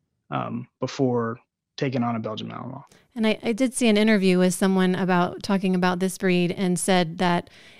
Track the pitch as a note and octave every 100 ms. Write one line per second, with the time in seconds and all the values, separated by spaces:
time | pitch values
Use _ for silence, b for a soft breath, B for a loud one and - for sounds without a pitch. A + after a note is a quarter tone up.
0 | _ _ - C#3 A#2+ A#2 B2+ _ B2+ -
1 | C3 A#2+ A#2 A2+ _ _ _ - C#3 B2+
2 | A#2+ A2+ A2 A2 A2+ A2+ B2 C3+ - b
3 | b A#3+ A3 G#3 A3+ A3 C4 - A#3+ G#3
4 | A3 G#3+ F#3+ F3+ F3+ F3+ F#3+ F#3+ F#3 F3+
5 | F#3 F3+ F3+ - - G3 F#3+ F#3 F3+ F3+
6 | F#3 - F#3+ F3+ F3 F#3 F#3 F3 - F#3
7 | E3 F3 F#3 F3 - b b b